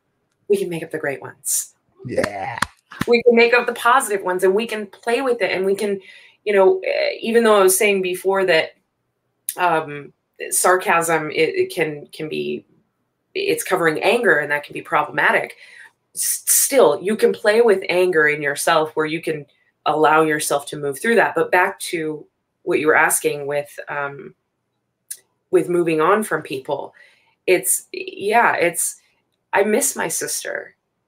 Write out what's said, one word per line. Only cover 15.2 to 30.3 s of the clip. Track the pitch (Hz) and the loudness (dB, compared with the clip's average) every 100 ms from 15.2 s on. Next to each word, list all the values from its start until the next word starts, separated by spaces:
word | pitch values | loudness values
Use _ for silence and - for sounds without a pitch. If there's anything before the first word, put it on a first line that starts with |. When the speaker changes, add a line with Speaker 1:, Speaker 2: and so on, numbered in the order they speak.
| 180 196 - - - - - _ _ | 0 0 -4 -14 -20 -20 -20 _ _
Speaker 1:
S-, | - - - - | -8 -6 -6 0
still, | - - 277 170 - | 0 4 6 6 4
you | 190 220 | -2 2
can | 233 | 2
play | 196 214 214 | 2 2 4
with | 240 190 - | 4 2 0
anger | 175 185 160 151 | 0 2 4 2
in | 151 | 0
yourself | 147 143 - 165 156 | -4 -2 2 2 0
where | - 156 | -2 -4
you | 165 | -4
can | 165 151 139 _ _ _ - | -6 -8 -10 _ _ _ -2
allow | 151 151 156 | 2 4 4
yourself | 156 151 - 143 - | 4 0 -2 -4 -4
to | 151 | -8
move | 143 139 | -8 -4
through | 233 226 | 0 2
that. | 147 | 2
But | 165 160 | 0 0
back | 185 190 - | 2 0 -2
to | - 170 156 151 - _ _ _ | -8 -6 -6 -8 -14 _ _ _
what | - 175 | -4 0
you | 151 | 2
were | 143 | 4
asking | 160 - 156 147 139 | 4 2 -2 -4 -6
with, | 147 143 - - | -6 -6 -14 -10
um, | 147 143 139 - _ _ _ _ _ _ _ - - _ _ - | -8 -8 -10 -18 _ _ _ _ _ _ _ -18 -18 _ _ -2
with | 180 165 | 0 0
moving | 175 170 156 | 0 0 2
on | 160 208 | 2 2
from | 214 156 | 0 -6
people, | - 135 - 143 - _ - _ _ _ - | -6 -10 -6 -8 -8 _ -20 _ _ _ 0
it's, | 180 - - - | 0 0 -4 -6
yeah, | - - - 202 226 190 | -14 -12 -8 0 2 2
it's, | 139 170 170 - - _ _ _ _ - | 2 -2 -2 -8 -8 _ _ _ _ -4
I | - | 0
miss | 208 220 269 226 | 2 0 -2 -4
my | 185 | -6
sister, | - - | -6 -8